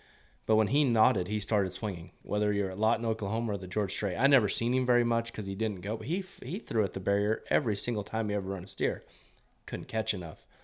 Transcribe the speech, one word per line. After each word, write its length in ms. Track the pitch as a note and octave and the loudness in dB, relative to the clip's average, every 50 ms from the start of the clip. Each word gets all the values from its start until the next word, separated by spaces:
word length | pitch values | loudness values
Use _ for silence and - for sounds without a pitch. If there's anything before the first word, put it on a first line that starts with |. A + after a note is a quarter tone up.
| - - - - - - - - _ - | -20 -20 -20 -20 -20 -20 -20 -12 _ 2
But 80 | A2 | 2
when 120 | G#2+ A2 G2 | 4 4 4
he 180 | A2 D3+ D3+ | 2 2 2
nodded, 420 | C3 A#2 A2+ A2 A#2+ B2+ G#2 F2+ F#2 | 4 4 4 4 4 4 2 0 0
he 120 | G#2+ G#2+ | 0 -2
started 320 | - - A#2 G#2 G2 F#2 F2 | 0 2 2 2 2 0 -2
swinging. 400 | - - G#2+ F#2+ E2+ E2+ F2 - _ - | -4 -4 -4 -4 -6 -8 -12 -16 _ -8
Whether 300 | - G2 G#2 G#2 G#2 G#2 | -4 -2 0 2 2 2
you're 180 | G2+ G2+ F#2 | 0 0 -2
at 80 | F#2 G2 | -2 0
Lawton, 260 | G#2+ A2 A#2+ A2 A#2 | 2 2 2 2 0
Oklahoma, 480 | A2+ A2+ - G#2+ G2 G#2+ A#2 A#2 A2+ G#2 | -2 -2 -2 -2 -2 -2 -2 0 -2 -2
or 40 | G2 | -4
the 100 | F#2+ F2+ | -4 -4
George 240 | - G#2+ G#2 F#2+ | -2 -2 0 0
Strait, 240 | - - - G2 F2 | 0 -2 -2 -2 0
I 120 | F2 A#2+ C#3 | 2 2 4
never 200 | C#3+ C3 A2 G2 | 4 4 4 4
seen 260 | - - A2 A#2+ B2 | 2 2 2 2 2
him 120 | C3 B2+ | 2 2
very 180 | A#2+ B2 A#2+ A#2+ | 4 4 4 4
much 300 | A#2 A#2 A#2 A2+ - - | 4 2 0 0 -2 -6
'cause 120 | - G#2 F#2+ | -6 -4 -4
he 80 | G2 | -2
didn't 260 | F#2+ A2 A2 G#2 F2+ | -2 -2 -2 -2 -4
go. 160 | F2+ G2 A2 A2 | -4 -6 -6 -4
But 100 | G#2+ A#2 | -4 -4
he 120 | E3 G3 | -2 -2
f-, 200 | F3+ - - - | -4 -6 -10 -10
he 160 | - A#2+ D#3 A3 | -8 -6 -6 -8
threw 260 | - - B2 A2+ G#2 | -6 -2 0 0 0
at 100 | G2 - | 0 -2
the 60 | - | -2
barrier 420 | F#2 G#2 G2+ G2+ G#2 G#2 A2 - - - | 0 2 2 2 2 2 0 -2 -2 -2
every 260 | D3 D3+ D3 A#2+ G#2 | 0 0 2 2 2
single 280 | - - - A#2+ G#2 G2 | 2 0 0 0 -2 -4
time 260 | - - A2+ A2 G#2 | -2 -2 -2 0 0
he 60 | G2+ | 0
ever 140 | G#2 F#2+ F#2+ | -2 -2 -2
run 120 | G2 F#2 F2 | -4 -4 -4
a 40 | - | -4
steer. 360 | - - D3 C3 F#2+ - - - - - - - _ _ _ _ _ _ _ | -2 0 0 -2 -2 -4 -8 -16 -20 -20 -20 -20 _ _ _ _ _ _ _
Couldn't 220 | - - F2 E2 - | -8 -8 -8 -8 -4
catch 240 | - A2+ G#2+ - - | -4 -2 -2 -2 -4
enough. 320 | F#2+ F2 E2 D#2 - - - _ - | -4 -6 -8 -10 -12 -16 -20 _ -20